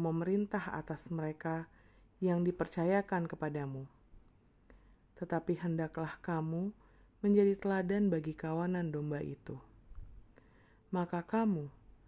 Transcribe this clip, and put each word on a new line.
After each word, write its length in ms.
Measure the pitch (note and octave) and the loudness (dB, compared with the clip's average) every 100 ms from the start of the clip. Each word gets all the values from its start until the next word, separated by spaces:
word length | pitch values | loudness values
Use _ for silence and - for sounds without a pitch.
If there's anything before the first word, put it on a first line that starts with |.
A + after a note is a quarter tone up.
memerintah 720 | E3 E3 E3+ G3+ G#3 G#3 F3 D#3 | 0 0 0 0 0 -2 -4 -6
atas 340 | - D#3 - | -6 -8 -6
mereka 560 | E3 D#3 D#3 E3 D#3+ E3 - - - - _ | -4 -4 -4 -2 -4 -6 -16 -20 -20 -20 _
yang 160 | F3+ F3 | 2 4
dipercayakan 880 | F3 F3 D#3 - E3+ G3 G3 F#3 E3 | 2 0 -2 0 2 2 2 -2 -2
kepadamu. 560 | - D3+ D3 C#3 C3+ C3+ - _ - - _ _ _ - - - - _ - | -4 -4 -4 -4 -8 -12 -16 _ -20 -20 _ _ _ -20 -20 -20 -20 _ -12
Tetapi 340 | E3+ E3 E3 E3 | -2 0 0 0
hendaklah 580 | F3 D#3+ D#3 E3 D#3+ - | 0 0 -2 -4 -6 -6
kamu 500 | - E3 D#3+ E3 G3 - - - - _ | -4 -2 0 -2 -4 -8 -18 -20 -20 _
menjadi 320 | G#3 G3+ G3+ | 4 8 6
teladan 560 | G3 G3 F#3+ F3+ G3+ G3+ | 4 2 0 2 2 4
bagi 240 | E3 D3+ | 2 0
kawanan 560 | D#3 D#3+ D#3+ F3 F3+ E3 | -6 -4 -2 0 0 -2
domba 320 | D3 D3+ D3 | -2 -2 -4
itu. 320 | D3+ C#3 - C3 - - - - - - - - - - - - _ | -4 -8 -12 -14 -16 -20 -18 -14 -14 -16 -20 -20 -20 -20 -20 -20 _
Maka 320 | F#3 F3 F3 | -2 -2 -4
kamu, 480 | E3+ A3 A3 E3+ C#3+ - - - | -2 2 2 2 -2 -12 -20 -20